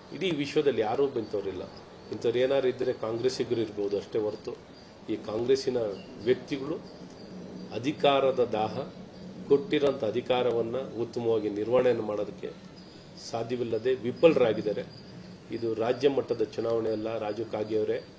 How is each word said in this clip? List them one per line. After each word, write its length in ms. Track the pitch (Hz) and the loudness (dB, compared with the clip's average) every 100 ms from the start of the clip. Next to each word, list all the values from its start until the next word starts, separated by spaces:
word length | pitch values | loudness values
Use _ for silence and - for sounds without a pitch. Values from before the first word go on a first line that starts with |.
| - | -14
ಇಡೀ 160 | 139 185 | -4 -2
ವಿಶ್ವದಲ್ಲಿ 500 | 151 143 156 143 117 | 0 0 4 4 4
ಯಾರೂ 280 | 107 120 139 | 2 2 2
ಇಂಥವ್ರಿಲ್ಲ. 540 | 123 107 104 98 92 - - - - - | 0 -2 -4 -4 -6 -8 -12 -18 -18 -12
ಇಂಥವ್ರು 260 | 107 120 117 | -2 0 2
ಏನಾರು 300 | 131 139 127 | 4 4 2
ಇದ್ದರೆ 240 | 123 123 | 0 -2
ಕಾಂಗ್ರೆಸ್ಸಿಗರು 680 | 120 110 117 123 - 117 117 | -2 -2 0 0 0 -2 0
ಇರ್ಬೋದು 380 | 110 - 101 98 | -2 -2 0 0
ಅಷ್ಟೇ 200 | - 117 | 0 -2
ಹೊರತು, 380 | 107 104 - 123 - - - - - | 0 -4 -10 -12 -16 -20 -20 -18 -6
ಈ 40 | 104 | -6
ಕಾಂಗ್ರೆಸ್ಸಿನ 600 | - 107 120 135 - 123 110 95 - - | -2 -2 4 4 4 0 0 -4 -10 -6
ವ್ಯಕ್ತಿಗಳು 520 | 107 127 - 143 135 170 - - - - - - - - - | 2 2 0 -6 -4 -6 -8 -16 -16 -16 -16 -14 -14 -12 -8
ಅಧಿಕಾರದ 760 | 110 127 143 143 139 131 123 113 | -4 -4 4 4 6 4 4 2
ದಾಹ, 260 | 107 107 110 143 - - - - - - | 2 0 -2 -8 -10 -16 -16 -16 -14 2
ಕೊಟ್ಟಿರೋಂಥ 560 | 139 143 147 143 131 | 4 4 2 2 2
ಅಧಿಕಾರವನ್ನ 720 | 107 120 120 123 123 117 113 123 | 0 -2 2 2 4 2 0 -2
ಉತ್ತಮವಾಗಿ 760 | 139 107 117 123 117 113 104 | -6 -4 -4 -2 2 2 0
ನಿರ್ವಹಣೆಯನ್ನು 520 | 101 107 123 127 117 | -2 2 4 4 2
ಮಾಡೋದಕ್ಕೆ 720 | 107 104 104 92 - - - - - - - - - | 0 -4 -4 -6 -12 -12 -18 -18 -18 -20 -20 -16 -8
ಸಾಧ್ಯವಿಲ್ಲದೆ 640 | 117 117 123 120 113 117 | -6 -2 -2 -2 0 0
ವಿಫಲರಾಗಿದ್ದಾರೆ. 880 | 131 113 120 165 143 120 107 104 98 - - - - - - - | 0 -2 6 8 8 4 4 0 -2 -6 -14 -18 -18 -16 -18 -10
ಇದು 240 | 113 113 | -4 -2
ರಾಜ್ಯ 340 | 107 110 123 139 | 0 0 4 4
ಮಟ್ಟದ 340 | 135 113 113 | 2 -2 -2
ಚುನಾವಣೆ 460 | 107 - 113 117 110 | -2 -2 0 0 0
ಅಲ್ಲ, 280 | 110 110 113 | -2 -2 -4
ರಾಜು 260 | 104 104 | -4 -4
ಕಾಗೆ 340 | 107 110 107 110 | -4 -4 0 0
ಅವರೇ 280 | 107 117 - | 0 -2 -6